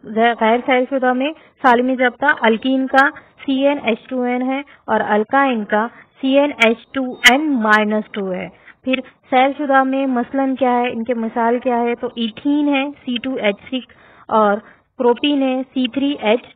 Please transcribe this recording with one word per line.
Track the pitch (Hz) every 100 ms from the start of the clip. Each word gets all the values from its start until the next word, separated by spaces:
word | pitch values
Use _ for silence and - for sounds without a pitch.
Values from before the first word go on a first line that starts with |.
| -
गै-, | 220 233
गैर | 233 220 240
सैरशुदा | 240 254 254 269 254
में | 254 277
सालिमी | 320 - _ 269 240 254 254
जब्ता | 254 240 285
अल्कीन | 302 226 220 262 262 262
का | 269 285
सीएनएच | 294 - _ - 262 277 285 226 226 -
टू | 254
एन | 247 247
है | 254 269 285 - -
और | 214
अल्काइन | - 208 220 277 277 233
का | 208 214 233
सीएनएच | - - _ 269 269 294 - 226 226 -
टू | 269 254 - -
एन | 262 311
माइनस | 262 214 214 214 214 208
टू | 220 190
है। | 185 185 - - _
फिर | - 262
सैरशुदा | - _ _ 254 269 277 294 269
में | 262 269 269
मसलन | 247 240 269 269
क्या | 262 254
है, | 247 247
इनके | 240 226
मिसाल | 233 226 240 233 240
क्या | 254 233
है? | 240
तो | 240 247 -
ईथीन | 226 220 294 294 294
है | 277 285
सी | 285 - 240
टू | 262 262
एच | 208 202
सिक्स | - 262 - - - - -
और | 220 208 208 - - _ -
प्रोपीन | 240 240 294 294
है | 262 254
सी | 262 262 254
थ्री | 269 277 285
एच | 214 240 -